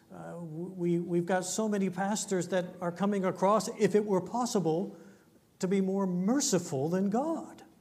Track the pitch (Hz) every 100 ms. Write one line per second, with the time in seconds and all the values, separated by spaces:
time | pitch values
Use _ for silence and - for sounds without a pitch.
0 | - 180 165 170 170 156 185 190 175 170
1 | 175 175 175 185 180 - 220 202 190 180
2 | 196 196 - 185 175 190 180 - 175 175
3 | 202 202 185 - 185 214 233 - 214 208
4 | 214 190 175 233 247 208 160 160 196 -
5 | - - _ _ _ - 185 196 190 196
6 | 190 180 190 277 - 185 - 135 151 180
7 | 196 220 302 320 - - - _